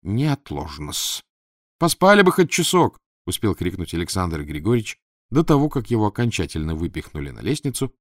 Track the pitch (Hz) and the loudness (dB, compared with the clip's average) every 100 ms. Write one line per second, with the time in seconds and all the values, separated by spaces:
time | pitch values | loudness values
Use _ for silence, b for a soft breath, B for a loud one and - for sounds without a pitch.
0 | 85 110 151 139 - 73 76 76 73 71 | -4 -2 0 -2 -4 -10 -10 -12 -10 -8
1 | - - _ _ _ _ _ _ 170 - | -6 -8 _ _ _ _ _ _ -2 4
2 | 185 208 185 175 170 - 170 180 135 _ | 6 8 6 4 2 2 2 4 2 _
3 | _ _ - - 107 87 87 92 85 85 | _ _ -10 -2 -2 -2 -4 -4 -6 -6
4 | 87 98 90 80 73 73 80 120 104 - | -4 -2 -2 -4 -8 -6 0 0 -2 -14
5 | _ _ _ 123 165 143 147 143 113 117 | _ _ _ 0 4 4 2 -2 -2 0
6 | 107 - 120 - 82 82 78 80 85 - | 0 0 -2 -2 -4 -4 -4 -2 -4 -6
7 | - 78 71 57 67 147 143 123 - _ | -10 -10 -10 -8 -4 -4 -4 -4 -6 _